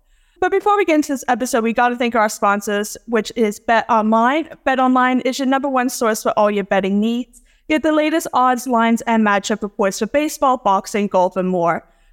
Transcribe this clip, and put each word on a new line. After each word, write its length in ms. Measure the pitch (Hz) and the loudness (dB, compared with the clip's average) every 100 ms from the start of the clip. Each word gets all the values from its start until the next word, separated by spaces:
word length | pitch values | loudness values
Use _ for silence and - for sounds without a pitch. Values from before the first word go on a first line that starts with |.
| _ _ _ - | _ _ _ -4
But 100 | 370 | -2
before 260 | 381 403 415 | 0 2 2
we 80 | |
get 120 | 349 302 | 2 2
into 160 | 294 | 0
this 120 | 277 - | -4 -2
episode, 360 | 247 247 254 | -2 -2 -2
we 80 | 226 | 0
gotta 240 | 226 240 240 | 0 0 0
thank 180 | 240 | -2
our 140 | 233 214 | 0 0
sponsors, 680 | - 208 202 214 202 208 - - | 0 0 0 -2 -4 -4 -10 -4
which 260 | 233 208 - | -4 -2 -2
is 220 | 220 208 | -2 -2
BetOnline. 920 | - 226 - 226 214 220 233 294 320 - - | 0 0 2 0 2 2 2 0 -4 -6 -4
BetOnline 560 | 262 254 254 254 254 | 0 2 2 2 0
is 140 | 254 254 | -2 -2
your 100 | 262 | 0
number 200 | 269 277 | 0 0
one 200 | 262 247 | -2 -2
source 360 | - 233 220 | -2 -2 0
for 80 | 240 - | -2 2
all 140 | 208 | 2
your 140 | 208 | 0
betting 360 | 196 196 190 202 | -2 0 0 0
needs. 400 | 220 233 247 - _ _ - | 0 -2 -6 -14 _ _ -2
Get 140 | 311 | 0
the 80 | 311 | 2
latest 340 | 311 302 320 330 | 2 2 0 -2
odds, 320 | - 254 254 262 | 0 2 0 0
lines, 340 | 233 233 233 | 2 2 2
and 220 | - 226 | 0 0
matchup 380 | 214 202 - 208 | 2 0 -2 -6
reports 380 | 208 - 196 190 | -6 -2 -2 -2
for 60 | 214 | -2
baseball, 520 | 285 302 - 277 254 | -2 -2 0 0 0
boxing, 480 | 208 196 - 220 202 | 0 0 0 -4 0
golf, 300 | 190 180 190 | 2 0 0
and 120 | 185 | -2
more. 400 | 180 170 165 - _ _ | 0 0 -2 -6 _ _